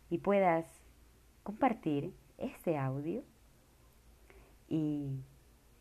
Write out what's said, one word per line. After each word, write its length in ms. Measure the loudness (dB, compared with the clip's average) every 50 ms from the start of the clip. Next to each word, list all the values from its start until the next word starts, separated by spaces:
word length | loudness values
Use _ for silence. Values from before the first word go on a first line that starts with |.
| -8 -4
y 80 | -4 -2
puedas 480 | 2 2 4 6 6 6 4 4 2 -2 -10 -20 -20 -20 -20 -20 -20 -20 -20 -20 -20 -20 -20 -16 -12
compartir 680 | -10 -4 0 0 0 0 0 -2 -2 0 0 -2 -4 -8 -12 -20 -20 -12
este 400 | -8 -8 -8 -8 -4 -2 0 0
audio. 460 | 0 0 -2 -2 -2 -4 -4 -4 -6 -8 -10 -18 -20 -20 -20 -20 -20 -20 _ -20 -20 -20 -20 -20 -20 -20 -20 -20 -20 -20 -20 -20 -20 -20 -20 -20 -20 -10 -4
Y 520 | -2 0 0 0 -2 -2 -4 -4 -6 -6 -8 -12 -18 -20 -20 -20 -20 -20 _ -20 -20 -20